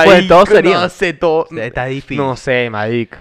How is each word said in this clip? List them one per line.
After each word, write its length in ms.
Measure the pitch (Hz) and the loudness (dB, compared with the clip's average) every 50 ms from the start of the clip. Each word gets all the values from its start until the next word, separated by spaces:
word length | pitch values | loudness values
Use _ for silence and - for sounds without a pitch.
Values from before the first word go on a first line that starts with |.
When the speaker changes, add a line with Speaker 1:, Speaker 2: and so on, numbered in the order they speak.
Speaker 1:
pues, 40 | 165 196 | 6 6
Speaker 2:
Marico, 260 | 190 180 190 180 165 | 4 4 4 4 4
Speaker 1:
todos 140 | 180 208 196 | 4 4 4
serían. 320 | 214 185 165 180 196 175 | 4 2 4 2 0 0
Speaker 2:
no 80 | 180 180 | -4 -6
sé, 240 | - - 190 175 | -6 -6 -6 -6
todo. 340 | 156 - 175 165 156 160 160 - - | -4 -4 -2 -2 -2 -2 -4 -6 -10
Speaker 1:
Está 280 | 113 107 123 - 127 123 | -12 -12 -10 -8 -8 -8
difícil. 320 | 135 135 139 - - 135 | -8 -10 -10 -12 -10 -8
Speaker 2:
No 180 | 143 139 135 123 | -6 -6 -6 -6
sé, 320 | - - 135 127 123 123 117 | -6 -6 -4 -2 -2 -2 -4
marico. 480 | 110 104 107 110 120 120 113 - - - | -6 -6 -6 -4 -4 -6 -6 -8 -12 -20